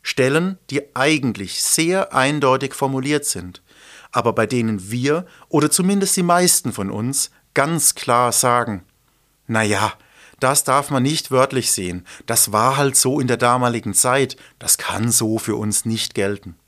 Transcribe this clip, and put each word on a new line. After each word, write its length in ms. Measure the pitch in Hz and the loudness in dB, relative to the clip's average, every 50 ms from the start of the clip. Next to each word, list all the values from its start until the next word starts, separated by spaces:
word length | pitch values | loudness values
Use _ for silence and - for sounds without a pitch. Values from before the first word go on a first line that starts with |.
Stellen, 560 | _ - - - 127 131 143 160 175 190 190 - _ - | _ -6 -2 0 0 2 2 0 0 -2 -6 -8 _ -8
die 240 | 127 143 - - _ | -8 -8 -8 -6 _
eigentlich 640 | 120 135 147 160 151 135 123 101 95 98 90 - - | 0 2 2 2 2 0 -2 -2 -4 -8 -8 -6 -4
sehr 500 | - - - - 160 170 185 190 - - | -2 -2 0 0 0 0 0 0 -2 0
eindeutig 600 | - 131 131 139 151 151 139 131 131 131 139 135 - | 0 2 2 2 2 2 2 2 2 2 0 -6 -4
formuliert 520 | - 139 135 135 131 131 143 147 147 147 | -4 -4 -2 -2 -4 -2 -2 -2 -2 -2
sind, 360 | - - 92 85 90 90 - _ _ _ - - - - - - - | -4 -6 -6 -10 -12 -16 -20 _ _ _ -20 -20 -20 -20 -20 -20 -4
aber 220 | - 123 113 117 107 | -4 0 0 2 2
bei 140 | 120 110 | 2 0
denen 420 | 104 131 123 117 113 107 98 92 101 | 2 2 0 0 0 -2 -4 -4 -6
wir 380 | 113 123 127 139 151 170 180 - - - - _ | -4 -2 0 0 0 0 -2 -8 -20 -20 -10 _
oder 200 | - 151 139 - | 0 2 2 2
zumindest 480 | - - 175 185 202 202 196 190 - | 2 2 2 2 2 2 0 0 0
die 60 | 196 175 | 0 2
meisten 500 | 175 170 180 180 175 - - - 123 - | 4 4 4 4 4 2 0 -2 -4 -4
von 160 | - 98 98 | -4 -6 -4
uns 400 | 107 104 110 127 139 - - - _ _ _ _ _ | -4 -4 -4 -4 -2 -4 -6 -6 _ _ _ _ _
ganz 400 | 139 135 156 170 160 - - - | 0 2 2 0 0 0 0 -2
klar 380 | - - 131 120 120 123 120 | -2 0 2 4 4 4 2
sagen, 520 | 113 - - 123 120 123 117 113 104 90 - _ _ _ _ _ _ _ _ _ _ _ _ | 2 2 2 2 2 2 2 -2 -6 -8 -10 _ _ _ _ _ _ _ _ _ _ _ _
„Na 160 | - 113 110 | -2 0 0
ja, 320 | 110 104 104 98 107 104 - _ _ _ _ - - - - _ | 2 2 2 0 0 -2 -2 _ _ _ _ -20 -20 -20 -8 _
das 240 | 135 127 143 - - | 0 0 0 0 0
darf 260 | - 131 143 139 - | 2 2 0 0 0
man 140 | 143 131 123 | -2 0 0
nicht 260 | 139 156 151 - - | 0 -2 -4 -4 0
wörtlich 420 | 127 127 131 - 135 131 - - | 2 2 2 2 0 -2 -2 -2
sehen, 320 | - - 92 87 87 90 87 - - - - | -2 -2 -4 -6 -8 -8 -12 -14 -20 -16 -8
das 260 | - 117 117 - - | -2 0 0 0 2
war 260 | 101 107 113 131 139 | 2 2 2 4 2
halt 180 | 143 143 139 127 | 2 0 2 2
so 240 | - - 131 135 151 | 2 2 2 0 0
in 80 | 131 | 0
der 100 | 123 120 | 0 0
damaligen 560 | 110 123 120 123 127 123 120 117 113 - 104 98 | 2 2 2 2 2 2 0 -2 -2 -6 -2 -2
Zeit, 420 | - - 127 123 139 135 - - - - - _ | 0 2 2 2 2 0 -2 -4 -16 -20 -20 _
das 220 | _ - - - - | _ -2 -2 -2 -2
kann 320 | - - - 98 113 120 | -2 -6 -4 -2 -2 0
so 260 | 110 - 117 110 110 | 0 0 0 0 -2
für 180 | 110 - 113 107 | -2 -2 -4 -4
uns 300 | 110 107 107 101 - - | -2 -2 -2 -2 -2 -2
nicht 300 | 113 110 110 - - - | -2 -4 -4 -4 -4 -2
gelten.“ 400 | 104 98 98 101 98 - 95 80 _ _ | -2 -2 -2 -4 -6 -10 -18 -18 _ _